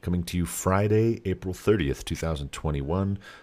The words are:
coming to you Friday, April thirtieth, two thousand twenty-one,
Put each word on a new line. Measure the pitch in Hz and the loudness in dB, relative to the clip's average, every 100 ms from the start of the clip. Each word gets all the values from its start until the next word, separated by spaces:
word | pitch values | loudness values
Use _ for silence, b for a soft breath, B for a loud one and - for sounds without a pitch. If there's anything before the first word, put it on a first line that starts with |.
coming | - 90 | 0 -2
to | 87 90 | 0 -2
you | 85 | -2
Friday, | - - 95 107 107 113 113 | -2 2 2 4 4 4 2
April | 98 92 92 | -2 -2 -4
thirtieth, | 90 - 107 71 67 | -2 0 2 2 0
two | - | -4
thousand | 80 82 78 69 | -4 -2 -2 -4
twenty-one, | - 78 73 69 87 98 101 B B | -4 -2 -2 0 0 0 -2 B B